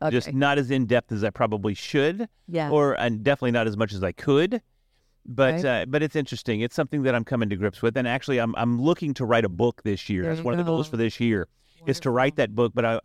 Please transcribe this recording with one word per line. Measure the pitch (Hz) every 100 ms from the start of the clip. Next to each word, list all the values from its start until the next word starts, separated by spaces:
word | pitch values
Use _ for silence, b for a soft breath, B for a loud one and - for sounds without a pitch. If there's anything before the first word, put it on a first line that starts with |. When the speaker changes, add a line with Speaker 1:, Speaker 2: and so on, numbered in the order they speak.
| 156
Speaker 1:
just | 123 117
Speaker 2:
Okay. | 135
Speaker 1:
not | 143 143
as | 127
in-depth | 135 117 120 -
as | 107 104
I |
probably | - 117 107 104
should, | 98 - 147 147 190 226 _ -
Speaker 2:
Yeah. | 170 147
Speaker 1:
or, | 147 143
and | 123 120 110
definitely | 110 139 123
not | 117 110
as | 104
much | 110
as | 98
I | 92
could. | - - 139 180 233 - _ _ _ _ _ -
But, | 123 131 160
Speaker 2:
Right. | 143
Speaker 1:
uh, | 117 90
but | 143
it's | 151 156
interesting. | 135 120 - 107
It's | 120 -
something | 147 151
that | 131
I'm | 123
coming | 113 123 107
to | 98
grips | 101 -
with. | 113 113
And | 123
actually, | 131 - 127
I'm, | 113 -
I'm | 120 120
looking | 139 175 156 135
to | 120
write | 117 107
a |
book | 87 120 -
this | 107 98 -
year. | 98
Speaker 2:
There | 87
Speaker 1:
That's | 160
Speaker 2:
you | 143
Speaker 1:
one |
of | 170
the |
goals | 170 165 151
Speaker 2:
go. |
Speaker 1:
for | 117
this | 113 -
year, | 120 104 87 _ b b 156
is | 131
to | 139
write | 120 135 147
Speaker 2:
Wonderful. |
Speaker 1:
that | 117 107
book. | 120
But | 117 117
I, | 113